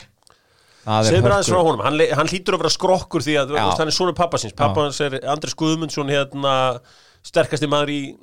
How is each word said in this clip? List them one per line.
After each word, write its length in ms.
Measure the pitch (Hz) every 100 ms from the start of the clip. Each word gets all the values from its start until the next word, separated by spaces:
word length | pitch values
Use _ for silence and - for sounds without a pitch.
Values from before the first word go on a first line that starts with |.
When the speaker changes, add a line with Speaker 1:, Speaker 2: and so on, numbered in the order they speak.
| - _ _ _ _ _ _ _ -
Speaker 1:
Það 140 | 110
er 80 | 110
Speaker 2:
Segðu 160 | 170
mér 100 | -
aðeins 140 | 202 -
Speaker 1:
hörku. 60 | 180
Speaker 2:
frá 100 | 165
honum, 160 | 120
hann 140 | 117 151
le-, 100 | 156
hann 160 | 143 160
hlýtur 240 | 185 180
að 80 | 180
vera 100 | 160 -
sokkur 480 | 185 185 - 170 151
því 80 |
að, 160 | 151 131
Speaker 1:
Já. 80 | 147
Speaker 2:
þú 80 | 101
veist, 160 | 82
hann 80 | 156
er 60 | 151
sonur 160 | 180
pabba 240 | 165 170 135
síns. 160 | 110
Speaker 1:
Já. 60 | -
Speaker 2:
Pabba 240 | 139 135 147
hans 140 | 127
er 160 | 143 131 123
Andrés 240 | 147 147 -
Guðmundsson, 560 | 160 160 156 - 139
hérna, 400 | 143 139 139 139 131 131 120 - _ _ _ -
sterkasti 400 | 170 151 143 147
maður 240 | 147 143
í, 100 | 147 139 -